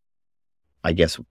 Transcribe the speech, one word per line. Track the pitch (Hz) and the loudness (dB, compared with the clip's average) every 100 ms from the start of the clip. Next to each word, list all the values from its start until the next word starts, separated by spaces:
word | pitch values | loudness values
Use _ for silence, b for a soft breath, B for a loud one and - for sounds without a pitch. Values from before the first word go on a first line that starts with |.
| _ _ _ _ _ _ _ _ | _ _ _ _ _ _ _ _
I | 87 | -2
guess, | 85 85 - - | 2 0 -2 -16